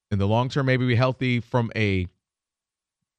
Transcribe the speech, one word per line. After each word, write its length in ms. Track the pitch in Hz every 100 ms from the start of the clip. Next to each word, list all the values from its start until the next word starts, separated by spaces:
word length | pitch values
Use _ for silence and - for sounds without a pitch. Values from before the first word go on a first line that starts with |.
| _
in 80 | 98
the 80 | 98
long 220 | 110 131
term, 160 | 147
maybe 220 | 131 127 127
be 80 | 117
healthy 440 | 131 123 127 120
from 300 | - 127 117 -
a 300 | 104 95 90 - _ _ _ _ _ _ _ _ _